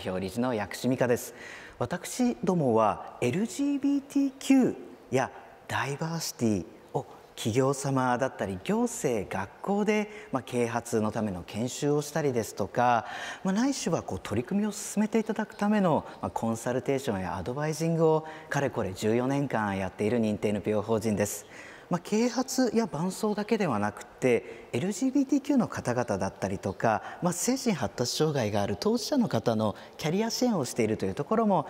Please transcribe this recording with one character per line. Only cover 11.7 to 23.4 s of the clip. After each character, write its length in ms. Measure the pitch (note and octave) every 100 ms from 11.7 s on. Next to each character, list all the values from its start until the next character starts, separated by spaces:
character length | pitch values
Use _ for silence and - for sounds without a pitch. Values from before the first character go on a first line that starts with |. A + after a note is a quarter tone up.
| - D3
を 80 | D3
し 100 | D3
た 100 | E3
り 120 | D3
で 100 | A#2
す 100 | G#2
と 140 | - G2
か、 380 | - B2 A#2+ - - - - F#3
ま 60 |
あ、 20 |
な 120 | G3 C4+
い 60 |
し 160 | C4 -
は 120 | D3
こ 140 | - G2
う 40 |
取 200 | - A2
り 40 | -
組 160 | G3+
み 60 | G#3+
を 60 |
進 300 | G3+ - -
め 40 | G#3+
て 120 | A3+
い 40 |
た 80 | G#3+
だ 140 | A3 G#3
く 100 | -
た 140 | G#3
め 100 | G#3+
の、 260 | F#3 C3 - -
ま 60 | G2
あ、 40 |
コ 200 | - A2+
ン 60 | A2+
サ 160 | B2+
ル 80 | B2+
テ 160 | B2+ C3+
ー 20 |
シ 120 | A2+
ョ 40 | G2
ン 60 |
や 160 | F2+ G#2+
ア 60 |
ド 100 | A#2+
バ 160 | C3+ D#3
イ 40 |
ジ 140 | D#3 E3
ン 80 | E3
グ 120 | D#3+
を 200 | D#3 D#3 - -
か 100 | C#3+
れ 100 | C#3
こ 140 | -
れ 80 | G2
十 240 | F#2 G#2+ A#2
四 140 | B2+
年 180 | C#3 C#3+
間 300 | A#2 G#2 G2
や 100 | F#2+
っ 40 |
て 120 | - G#2+
い 40 |
る 100 | A#2+
認 180 | A2 G#2
定 120 | G#2+
エ 20 |
ヌ 80 | G#2
ピ 100 | G#2
ー 60 | G#2+
オ 60 |
ー 20 | G#2
法 140 | A2
人 160 | A2 G2
で 100 | G#2
す。 180 | - - - - - -
ま 80 | F3
あ、 40 |
啓 260 | - G#3+ A#3+
発 420 | A#3+ C4 - B3+ A3+
や 100 | A3
伴 200 | C#3+ F#3
走 280 | F#3 G#3+
だ 120 | G#3